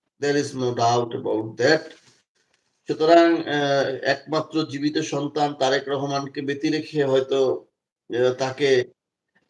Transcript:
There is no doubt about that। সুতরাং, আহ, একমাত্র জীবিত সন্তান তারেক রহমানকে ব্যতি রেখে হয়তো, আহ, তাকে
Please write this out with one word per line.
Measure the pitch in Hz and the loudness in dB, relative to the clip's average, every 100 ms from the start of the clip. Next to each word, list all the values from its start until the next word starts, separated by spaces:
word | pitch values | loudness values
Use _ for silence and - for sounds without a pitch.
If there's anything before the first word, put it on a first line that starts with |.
| _ - | _ -6
There | 143 143 | -2 0
is | 135 131 | -2 -2
no | 123 | -2
doubt | 120 117 - - - | 0 2 2 0 -4
about | 107 107 113 - | -4 -4 -4 0
that। | 131 160 - - _ _ _ _ _ _ _ _ - | 2 2 -2 -20 _ _ _ _ _ _ _ _ -8
সুতরাং, | 147 156 170 170 160 | 0 6 8 6 2
আহ, | - 147 143 139 131 127 | -2 -2 0 0 0 -2
একমাত্র | 135 139 - 156 - 156 156 | -2 -4 -2 -4 -2 -4 -4
জীবিত | 139 147 156 | -4 -2 -2
সন্তান | 151 143 143 151 147 | -4 -4 -4 -2 -2
তারেক | 147 131 139 135 | 0 0 0 -2
রহমানকে | 139 143 139 135 143 | -4 -4 -4 -6 -8
ব্যতি | 135 139 156 | -6 -4 -2
রেখে | 156 156 151 | -2 -2 -2
হয়তো, | 135 131 131 135 127 117 - _ _ _ - | 2 2 2 0 0 -2 -8 _ _ _ -8
আহ, | 113 127 | 0 0
তাকে | 127 131 131 139 127 123 _ _ _ _ _ | 0 -4 0 2 2 0 _ _ _ _ _